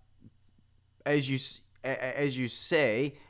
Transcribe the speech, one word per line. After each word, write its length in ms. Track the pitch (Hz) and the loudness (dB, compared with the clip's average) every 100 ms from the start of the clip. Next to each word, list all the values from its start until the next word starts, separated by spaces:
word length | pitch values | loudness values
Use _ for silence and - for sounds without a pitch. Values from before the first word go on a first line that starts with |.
| _ _ - _ _ _ _ _ _ _ 139 | _ _ -20 _ _ _ _ _ _ _ 0
as 240 | 147 135 | 2 2
you 60 | 131 | -2
s-, 240 | - - - - | -4 -10 -18 -10
a-, 60 | 131 | -6
a-, 280 | 127 131 135 | -4 -4 0
as 200 | 143 127 | 0 0
you 100 | 120 | -4
say, 680 | - - 160 127 110 147 - - | -4 0 2 4 2 0 -4 -18